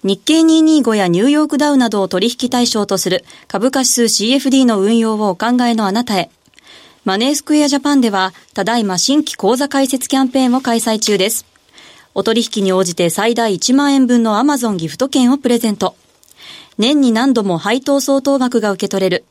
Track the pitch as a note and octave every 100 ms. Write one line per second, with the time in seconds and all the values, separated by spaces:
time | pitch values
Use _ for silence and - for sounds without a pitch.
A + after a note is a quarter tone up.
0 | C#4+ D4 - D#4+ D#4+ D#4+ D#4 D#4 A#3 G#3+
1 | F3+ F3 B3 D4 D4+ D4 D4 C#4 A#3+ G#3
2 | F#3+ F#3 A3 - B3 B3 A#3+ A3 G3+ G3
3 | F3+ F3+ - - _ - A#3+ C4+ B3+ -
4 | A#3 - G#3+ C4+ C4+ C4+ B3+ G#3+ G3 A#3
5 | A3 G#3+ G#3+ F3+ A3 B3 A#3+ A3+ G3+ G#3
6 | B3 G3 - _ _ _ - - - _
7 | - F#3+ B3+ C#4+ - D4+ D4 C#4 C#4+ C#4+
8 | A#3 G3 F#3 - _ - G3 A#3 G#3 F#3
9 | - D4 D4+ - G3 B3 C#4+ C#4 C4+ C4
10 | - C4+ C4 C4+ B3+ B3 C4 A#3 A3+ A3
11 | G#3+ G3+ G3 - - _ _ - - -
12 | _ - G3 A3+ A3+ G#3+ G3 F#3 F#3 F3
13 | E3+ D#3+ A3 A#3+ A3+ F#3 - C4 C#4+ C#4
14 | B3+ B3 A3+ G#3 C#4 C#4+ A3+ F#3+ D#3+ -
15 | C4+ C#4+ B3 C#4+ B3+ A#3+ A#3 G3+ F#3 -
16 | _ _ _ _ - - - - A3+ D4
17 | C4 A3 C4+ A#3+ G3 E3 G3 B3 C4 C#4
18 | C#4 C#4 C4+ C#4 B3 B3 G#3 F#3+ G3 G3
19 | F#3+ F3 _